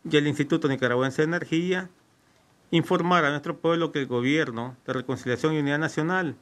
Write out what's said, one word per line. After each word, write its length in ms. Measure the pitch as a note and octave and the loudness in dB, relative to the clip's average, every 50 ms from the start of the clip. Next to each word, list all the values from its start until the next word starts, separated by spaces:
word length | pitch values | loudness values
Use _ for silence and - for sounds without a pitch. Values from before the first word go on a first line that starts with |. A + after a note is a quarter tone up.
| _ D#3+ | _ 2
y 80 | D#3 | 2
al 100 | D3 D3 | 4 4
Instituto 400 | D3 C#3 - C#3+ C3+ - - - | 4 0 0 0 0 0 0 2
Nicaragüense 540 | C#3+ C3+ C3+ C3 A#2+ B2 B2 C3 C3+ C3 - | 0 0 0 0 0 2 2 0 0 0 0
de 60 | D3+ | 0
Energía 600 | D#3 E3+ F3 D#3 B2 D#3+ E3 F3 F3+ F3+ F3+ F#3 F3+ _ _ _ _ _ _ _ _ _ _ _ _ _ _ _ _ | 0 0 -4 -4 -2 -2 -2 0 0 -2 -4 -4 -10 _ _ _ _ _ _ _ _ _ _ _ _ _ _ _ _
informar 540 | - E3 D#3 - F#3 F3 E3+ F3+ F3+ E3+ D#3 | 2 2 2 4 0 2 4 4 4 4 4
a 40 | C#3+ | 2
nuestro 280 | D3 D3 C#3+ E3+ E3 | 0 -2 -6 -8 -8
pueblo 340 | - - F#3+ E3+ E3+ E3 D3+ | -2 0 0 2 2 0 -2
que 80 | D#3 D3+ | -2 -4
el 80 | C3+ | -4
Gobierno 680 | A#2+ B2 A#2+ A#2+ C3 D3 D#3+ D#3 C3 A2+ A2+ A#2 B2+ B2+ - _ | -2 -2 0 2 2 2 2 0 -2 -4 -8 -8 -8 -10 -12 _
de 80 | - B2+ | -6 -6
Reconciliación 600 | B2+ B2 - C3 B2+ - B2 B2 A#2 - D#3 D#3 | -4 -4 -4 -6 -4 -2 -2 -2 0 0 0 0
y 60 | D3+ | 2
Unidad 200 | C#3+ C#3 C#3+ D3 | 0 0 0 0
Nacional 560 | D#3+ D#3 - D#3+ D3+ E3 F#3 F#3 F3+ D3+ A#2 - | -2 -2 -2 -2 -2 0 0 -2 -2 -4 -6 -10